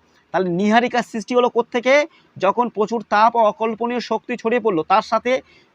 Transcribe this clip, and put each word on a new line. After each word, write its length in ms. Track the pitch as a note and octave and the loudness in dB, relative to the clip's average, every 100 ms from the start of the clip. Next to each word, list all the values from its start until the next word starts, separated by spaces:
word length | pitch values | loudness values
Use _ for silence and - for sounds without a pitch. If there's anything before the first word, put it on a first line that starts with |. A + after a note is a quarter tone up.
| _ _ _ | _ _ _
তাহলে 160 | E3+ F#3 | -4 -2
নীহারিকার 540 | F3 G#3 A3+ A#3+ A#3+ | 0 2 2 2 -2
সৃষ্টি 320 | A3 A#3 G3+ | -4 -8 -2
হলো 140 | B3 B3 | 0 0
কোত্থেকে? 580 | A#3 A#3 B3 B3+ C#4+ D4 _ _ - | 0 -2 -2 2 2 0 _ _ -2
যখন 300 | F#3+ G3+ A#3+ | -2 0 -2
প্রচুর 360 | G3 G#3 A#3 G#3 | -2 -4 -4 -2
তাপ 280 | G#3 A3 A#3 | 2 4 4
ও 20 | |
অকল্পনীয় 600 | G#3+ G3+ A3+ A3 A#3 A#3+ | 0 0 -4 -4 -4 -4
শক্তি 360 | - A3 - A#3+ | -4 -6 -6 -6
ছড়িয়ে 240 | A3+ A#3+ | -2 -2
পড়লো, 220 | A3 E3+ | 0 -2
তার 200 | D3+ G#3 | 0 0
সাথে 400 | - A3 A#3+ B3+ - _ _ | 0 -4 -2 -4 -4 _ _